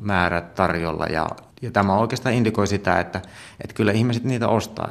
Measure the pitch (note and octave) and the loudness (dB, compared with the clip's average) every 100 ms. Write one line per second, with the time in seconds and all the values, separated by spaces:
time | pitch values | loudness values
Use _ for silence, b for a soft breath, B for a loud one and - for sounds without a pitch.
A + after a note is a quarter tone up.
0 | G#2 F#2+ F2 F2 - - F2+ E2 E2 D#2+ | -2 2 2 0 -4 0 0 2 -2 -2
1 | D#2+ D#2+ D#2+ - - - A#2+ G2+ G2 G2 | -2 -2 -2 -6 -16 -14 -4 2 4 4
2 | A2+ B2 C3 A#2+ A2 A2 G2 G2+ - F2 | 2 0 0 2 2 2 0 0 2 0
3 | F2 F#2 - B B B - - G#2+ G#2+ | 0 -6 -10 B B B -8 0 2 2
4 | B2 A#2+ C3 B2+ A#2 A2 - - G1+ | 2 0 -2 -2 2 2 0 -6 -6